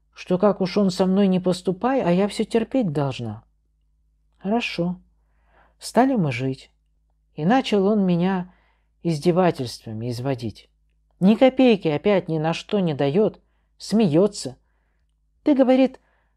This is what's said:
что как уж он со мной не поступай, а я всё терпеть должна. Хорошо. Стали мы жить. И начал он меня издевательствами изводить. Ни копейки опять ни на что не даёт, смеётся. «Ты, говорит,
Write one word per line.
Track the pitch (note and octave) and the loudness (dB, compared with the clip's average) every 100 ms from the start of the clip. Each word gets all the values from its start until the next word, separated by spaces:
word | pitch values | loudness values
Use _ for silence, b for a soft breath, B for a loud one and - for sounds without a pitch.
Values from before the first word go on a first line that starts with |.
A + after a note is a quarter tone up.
| _ | _
что | - - F#3 | -18 -4 0
как | G#3 F#3+ | 2 0
уж | F#3 G#3+ | -2 0
он | G3 | 0
со | F3+ F#3+ | 0 0
мной | F#3+ G3 | 2 2
не | F#3 | 2
поступай, | F#3 F3 - F#3 A#3+ C4+ | 0 -2 -4 -4 -2 0
а | F3+ | 0
я | F3 G3+ | 0 0
всё | - | -2
терпеть | A3 A3+ A3+ C4+ G3+ | -2 -2 -2 -2 -2
должна. | D3 C#3 B2 A#2 A2 - _ _ _ _ _ _ _ _ _ | -2 -4 -6 -10 -12 -16 _ _ _ _ _ _ _ _ _
Хорошо. | F#3+ A#3 A3+ - F3 F3+ _ _ _ _ _ _ _ _ | -4 -4 -4 -4 -4 -6 _ _ _ _ _ _ _ _
Стали | - G#3+ C4 B3 | -2 2 2 2
мы | D#3 | -2
жить. | A#2+ C3 C3+ - _ _ _ _ _ _ | -2 -6 -6 -12 _ _ _ _ _ _
И | - | -6
начал | D#3+ C4 - G#3 F#3+ | 0 0 0 0 2
он | G#3+ F#3 | 2 0
меня | E3+ F#3 F#3+ F3+ b b b b _ | 0 0 -2 -6 b b b b _
издевательствами | E3+ D#3 F3 F3+ F3+ D#3+ A#2+ - - A2 A#2+ | -4 -2 0 2 0 0 -6 -10 -12 -10 -8
изводить. | A#2+ C3 C3 A#2 - _ _ _ _ _ _ | -6 -6 -6 -8 -12 _ _ _ _ _ _
Ни | F#3 A3 | 2 4
копейки | C4 C4 B3+ G#3 D#3+ | 4 4 4 4 0
опять | D3 G3+ G3 F3+ | -2 0 0 0
ни | D#3+ | -2
на | D#3 | -2
что | E3 - G#3 | -4 -4 -2
не | F3 | -2
даёт, | C#3 C#3+ E3 G#3+ - _ _ _ _ | 0 0 0 0 -4 _ _ _ _
смеётся. | - G#3 G#3 D3+ G#3 - C3+ - _ _ _ _ _ _ _ _ | -4 0 2 2 2 -2 -12 -14 _ _ _ _ _ _ _ _
«Ты, | - C4 | 0 2
говорит, | B3+ C4 C4 - _ _ _ | 4 4 2 0 _ _ _